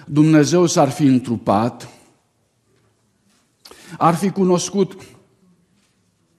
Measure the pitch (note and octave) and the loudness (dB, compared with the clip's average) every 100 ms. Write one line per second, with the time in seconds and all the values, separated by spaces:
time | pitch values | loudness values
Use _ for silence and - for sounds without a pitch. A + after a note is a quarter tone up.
0 | - D3 D#3 D#3 C3+ F3 F3 F3+ C#3 B2+ | -6 0 4 4 4 2 2 2 0 0
1 | C#3+ B2+ B2 A2+ - G2+ A#2+ A#2+ - - | 0 0 -2 -6 -2 0 -2 -6 -20 -20
2 | _ _ _ _ _ _ _ _ _ _ | _ _ _ _ _ _ _ _ _ _
3 | _ _ _ _ _ _ - - - E3 | _ _ _ _ _ _ -20 -20 -20 -2
4 | E3+ E3+ G3 - F#3 F3 - G3 F#3+ - | -2 0 -4 -2 0 0 -2 -4 -4 -6
5 | - - _ _ _ _ _ _ _ _ | -20 -20 _ _ _ _ _ _ _ _
6 | _ _ _ | _ _ _